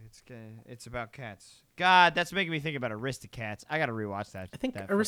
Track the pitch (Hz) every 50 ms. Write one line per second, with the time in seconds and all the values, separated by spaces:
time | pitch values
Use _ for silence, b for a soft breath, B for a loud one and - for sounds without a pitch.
0 | 110 113 - - _ - 123 117 113 110 110 110 - - 123 117 - 120 117 123
1 | 117 110 - - 131 110 101 - - - - - _ _ _ - 175 185 185 180
2 | 175 170 170 175 175 - 175 196 190 165 165 151 143 160 147 135 123 117 107 107
3 | 120 135 127 - - 104 - - 113 107 104 - - - 151 156 156 123 113 110
4 | 107 101 98 101 104 - - 95 92 90 - - - - 254 - 98 - 202 202
5 | 214